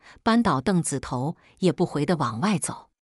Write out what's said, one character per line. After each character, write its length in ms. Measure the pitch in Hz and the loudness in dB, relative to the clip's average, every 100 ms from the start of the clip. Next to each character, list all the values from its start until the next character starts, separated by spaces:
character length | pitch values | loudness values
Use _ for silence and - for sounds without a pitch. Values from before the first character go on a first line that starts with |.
| - - | -20 -6
扳 200 | - 226 | 2 2
倒 160 | 226 135 | 4 2
凳 240 | 135 185 | 2 0
子 160 | - 135 | 0 -4
头 380 | - 127 139 175 _ _ | -4 -4 -4 -6 _ _
也 120 | 185 | 0
不 140 | 147 175 | 2 0
回 200 | 147 143 | 0 0
地 120 | 170 | 0
往 240 | 127 113 | -2 -2
外 160 | 196 185 | -2 -2
走。 320 | - - - _ | -4 -10 -16 _